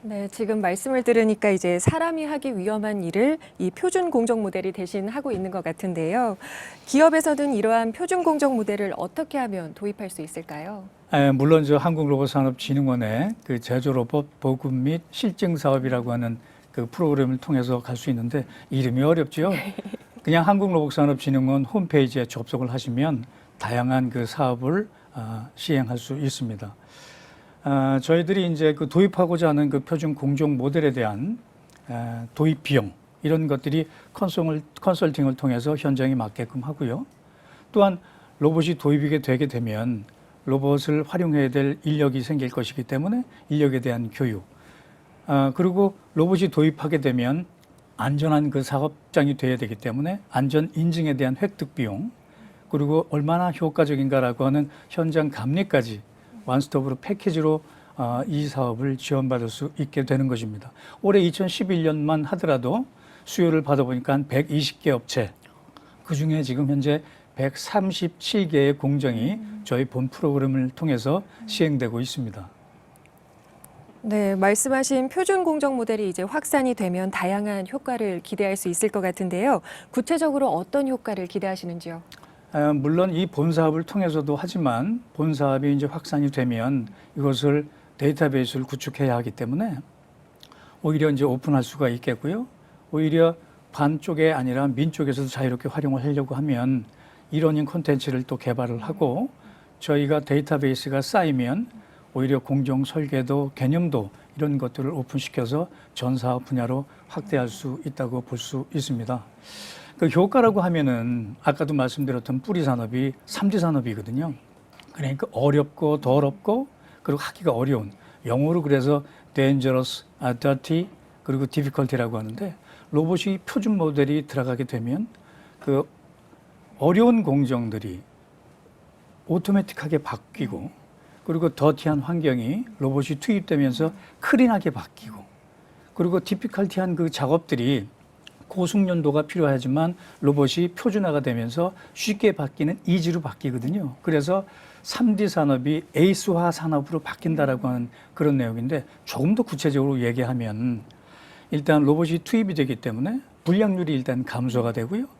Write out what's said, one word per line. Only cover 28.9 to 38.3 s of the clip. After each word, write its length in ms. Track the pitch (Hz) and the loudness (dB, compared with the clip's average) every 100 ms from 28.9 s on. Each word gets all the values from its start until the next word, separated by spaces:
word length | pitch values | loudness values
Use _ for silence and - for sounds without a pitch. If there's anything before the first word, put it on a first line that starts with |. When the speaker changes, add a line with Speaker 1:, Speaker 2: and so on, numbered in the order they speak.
| 170 196 180 175 170 165 | 4 4 4 0 4 2
Speaker 2:
하는 200 | 147 147 | 4 2
그 120 | 139 | 0
표준 340 | 139 165 156 | -2 -2 -2
공정 420 | 139 139 143 151 135 | -2 -2 2 2 2
모델에 360 | 135 160 151 | 0 2 2
대한, 460 | 127 110 104 160 233 - - - - - | 0 -2 -2 -6 -6 -12 -20 -20 -20 -10
에, 320 | 117 117 117 117 | -8 -6 -8 -10
도입 280 | - 156 156 | 0 0 2
비용 300 | - 139 101 - _ _ | 2 2 2 -12 _ _
이런 260 | 151 160 156 | 0 2 2
것들이 380 | 135 147 156 156 - - | -2 0 -2 -2 -10 -20
컨설-, 480 | - 190 185 160 151 - - | -4 -2 0 0 -2 -6 -2
컨설팅을 560 | - 175 165 143 139 127 | 0 2 0 2 0 2
통해서 400 | 135 120 135 151 | 0 0 0 0
현장에 380 | 143 131 131 | 0 2 0
맞게끔 480 | 131 107 - 117 131 | 0 -4 -6 -8 -6
하고요. 420 | 127 143 127 139 269 - _ - - - - | -8 -6 -4 -4 -8 -16 _ -20 -20 -20 -2
또한 280 | 214 196 180 - - - | 4 4 2 -12 -20 -20